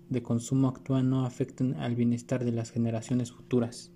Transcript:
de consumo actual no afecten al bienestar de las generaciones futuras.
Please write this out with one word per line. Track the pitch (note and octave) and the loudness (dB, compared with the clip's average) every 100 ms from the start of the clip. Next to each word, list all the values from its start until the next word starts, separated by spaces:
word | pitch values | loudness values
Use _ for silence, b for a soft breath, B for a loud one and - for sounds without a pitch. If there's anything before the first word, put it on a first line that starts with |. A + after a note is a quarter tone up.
| - | -4
de | B2+ | -4
consumo | - A#2 A#2 C3+ C3 | 0 -2 2 2 2
actual | C3 - C3 C3 | 0 -2 2 2
no | C3 B2+ | 2 0
afecten | - C3 - B2+ - | -2 -6 -2 -2 0
al | B2 A#2 | -2 2
bienestar | A#2+ A#2+ - B2+ B2 | 2 2 -2 -2 0
de | |
las | A#2 A2+ | -2 -2
generaciones | A#2+ A#2 A2+ - B2 A#2 | 0 0 -2 -2 -2 -2
futuras. | - - B2 A#2 - - | -8 0 2 2 -4 -18